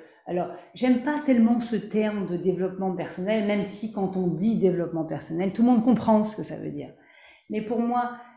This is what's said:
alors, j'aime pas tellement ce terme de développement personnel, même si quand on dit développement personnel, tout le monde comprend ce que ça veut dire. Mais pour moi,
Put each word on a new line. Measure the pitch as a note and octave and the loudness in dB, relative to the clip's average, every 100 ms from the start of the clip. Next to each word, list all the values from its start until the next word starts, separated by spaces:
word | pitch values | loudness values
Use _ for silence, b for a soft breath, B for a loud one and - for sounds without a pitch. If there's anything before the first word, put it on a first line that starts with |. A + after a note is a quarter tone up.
| B B - | B B -6
alors, | F3 F3 B B | -4 -4 B B
j'aime | - B3+ B3 | -2 2 2
pas | D4 D4 | 2 -2
tellement | C4+ A#3 A3+ A#3+ | 2 6 6 4
ce | - G#3 | 0 -4
terme | - G#3+ G#3+ G#3 E3+ | -2 0 0 -2 -4
de | F3 | -2
développement | F3+ F3 F#3 F#3 F#3+ | 0 0 -2 -2 -4
personnel, | E3+ D#3 - F#3 A3 G3+ | -4 -6 -6 -2 0 2
même | G#3 | 0
si | F3+ - A3 | -2 -6 -8
quand | G#3 F#3+ F#3 | -4 -2 0
on | F3 | -2
dit | D#3 G#3+ G3 | 0 0 2
développement | F#3 E3+ E3+ E3 | 2 2 -2 -4
personnel, | D#3 D3+ - E3 G3 | -6 -8 -6 -4 -2
tout | G3 | 2
le | A#3+ | 4
monde | A#3+ | 6
comprend | A#3+ A3+ - G#3+ | 4 4 4 4
ce | G#3+ - | 4 -4
que | |
ça | D3+ D#3 | -10 -8
veut | D#3 | -8
dire. | C#3+ C3 - B B B B B | -10 -12 -16 B B B B B
Mais | G#3+ | -6
pour | A3 A#3 | -2 -2
moi, | A#3 A#3+ B3 B B | 0 0 -2 B B